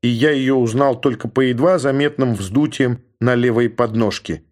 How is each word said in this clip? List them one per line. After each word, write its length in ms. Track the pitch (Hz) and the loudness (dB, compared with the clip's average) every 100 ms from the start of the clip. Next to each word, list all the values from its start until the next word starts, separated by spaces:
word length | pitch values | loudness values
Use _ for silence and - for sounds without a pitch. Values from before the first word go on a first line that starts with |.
и 60 | 120 | -2
я 220 | 117 147 | 2 2
её 260 | 143 131 135 | 2 0 2
узнал 420 | 120 113 139 123 | 0 2 0 0
только 300 | 139 113 117 | -2 -2 -4
по 120 | - | 0
едва 380 | 131 120 160 185 | 0 2 2 2
заметным 560 | 135 135 147 147 131 | 0 0 -2 0 -2
вздутиям 680 | 107 95 113 151 - 127 120 _ _ | -2 -2 0 -2 0 -2 -2 _ _
на 140 | 120 | 0
левой 340 | 123 123 113 120 | 2 0 0 0
подножке. 760 | 113 120 110 110 - - 78 _ | 0 -2 2 0 -2 -8 -10 _